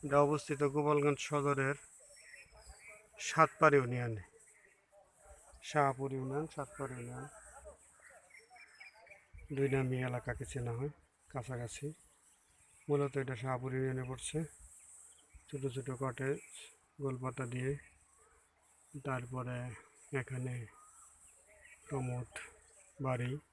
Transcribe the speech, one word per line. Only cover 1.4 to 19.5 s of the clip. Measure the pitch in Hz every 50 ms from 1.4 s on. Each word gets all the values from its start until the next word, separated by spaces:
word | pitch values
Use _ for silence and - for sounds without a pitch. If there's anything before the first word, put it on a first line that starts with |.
| 139 143 143 135 135 135 143 - - - - - - - - - - - - - - - - - - - - - - - - - - - _ - - -
সাতপাড়ি | - 160 160 151 - - 160 156 143 143
ইউনিয়নে, | 131 120 123 123 120 120 113 104 92 - _ - - - - - _ - _ _ _ _ _ - - _ _ _ - - - - - - - - - -
শাহপুর | - 156 143 139 131 127 135 135 135
ইউনিয়ন, | 135 131 131 135 143 156 160 -
সাতপাড়ি | 151 139 - - - 139 131 127
ইউনিয়ন, | 123 120 120 123 127 131 147 - - - - - - - - - - - - _ - - - - - _ - - - - - 740 - - - - - 254 - _ - - - - - _ _ _ - - - 147
দুই | 135 139 139 131
নামী | 135 131 127 127 127 127 127
এলাকাকে | 123 123 - - 120 - 131 -
চেনা | - 127 120 120 117 117
হয় | 135 147 147 - _ _ _ _ _ _ -
কাছাকাছি। | 135 110 - 131 120 120 113 - - - 143 156 _ - - _ _ _ - _ _ _ _ _ _ - _ _ - - -
মূলত | 147 143 143 139 131 143 135
এটা | 127 131 107 123
শাহপুর | 131 131 127 123 131 127
ইউনিয়নে | 131 131 131 127 127 127 123
পড়ছে। | 131 127 - - - 151 165 147 - - - - - - - - - - - - - - - _ _ - - -
ছোট | - 139 131 139 120
ছোট | 131 123 131 131 120 135
কটেজ, | 131 120 120 139 135 143 - - - - - - - - _ _ _ _ - 143
গোলপাতা | 135 131 127 127 131 123 - 131 120 123
দিয়ে, | 123 127 131 143 143 - - - - _ _ _ - - - _ - _ _ _ _ _ _ _ _ _ _ -
তারপরে | 147 127 139 131 127 123 120 127 127 123 123